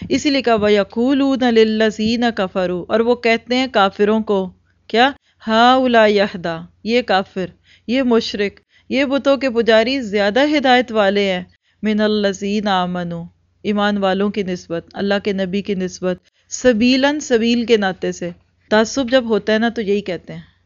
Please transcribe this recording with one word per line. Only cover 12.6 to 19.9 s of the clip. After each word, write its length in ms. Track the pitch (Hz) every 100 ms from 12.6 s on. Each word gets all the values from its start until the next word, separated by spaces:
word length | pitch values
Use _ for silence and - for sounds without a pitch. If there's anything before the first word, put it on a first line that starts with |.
| 208
آمَنُوا، 540 | 185 180 180 175 170 170 _ _ _
ایمان 340 | - 208 202 208
والوں 320 | 196 190 208
کی 140 | 208
نسبت، 460 | 185 185 - 165 165
اللہ 300 | - 202 202
کے 100 | 196
نبی 280 | 190 190 202
کی 140 | 196 190
نسبت، 420 | 185 - 185 180 _ _ _
سبیلاً، 720 | - 254 226 247 262 277 302
سبیل 460 | 294 240 233 240 226
کے 120 | 226
ناطے 340 | 196 180 180
سے۔ 180 | 180 175 175 _ _ -
تعصب 420 | 214 226 - 240
جب 140 | 262 233
ہوتا 280 | 214 208
ہے 60 | 214
نا 100 | 233
تو 120 | 233
یہی 200 | 202